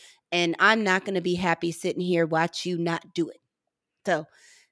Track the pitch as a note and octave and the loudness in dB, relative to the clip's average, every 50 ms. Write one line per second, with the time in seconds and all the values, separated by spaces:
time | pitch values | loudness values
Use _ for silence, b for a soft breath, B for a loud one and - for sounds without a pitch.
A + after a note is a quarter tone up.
0 | b b b b b - - F3 F3 E3+ E3 - F#3+ G#3 A3 A3+ G#3+ G3 F#3 F#3+ | b b b b b -4 -2 0 0 0 2 4 4 4 4 4 2 2 0 0
1 | - G#3 F#3+ F3+ E3+ F3+ F3 F3 F#3 F3 E3 - - E3+ E3 - - F3+ - - | 0 -2 -2 -2 0 0 -2 0 0 0 0 0 -2 -4 -4 -4 -4 -4 -4 -2
2 | F3+ F3+ F3+ E3+ E3 D#3 D#3+ D#3+ E3 E3+ - - - F3 F3+ E3 E3+ E3+ E3 D#3+ | -2 0 2 2 2 2 2 0 0 0 -2 -6 -6 -4 -4 -2 -2 -2 -4 -4
3 | - - - - E3 - - - _ _ _ _ _ _ _ _ _ _ _ _ | -8 -8 -4 -4 -4 -4 -6 -14 _ _ _ _ _ _ _ _ _ _ _ _
4 | - G3+ F3 D3+ D#3 - b b b b b b b b | -2 -2 -2 -2 -2 -6 b b b b b b b b